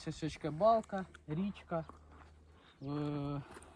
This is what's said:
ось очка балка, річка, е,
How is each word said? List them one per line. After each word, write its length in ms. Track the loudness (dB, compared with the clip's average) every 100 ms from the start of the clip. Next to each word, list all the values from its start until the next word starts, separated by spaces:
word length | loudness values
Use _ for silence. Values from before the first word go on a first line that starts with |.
| -2
ось 160 | -4
очка 280 | -4 -2 -2
балка, 540 | 6 8 8 4 -4 -4 -10 -4
річка, 580 | 0 0 -2 -2 -2 -2 -10 -20 -20 -20 -20 -20 -20 -20 -12
е, 600 | -4 -2 0 0 0 -2 -4 -12 -18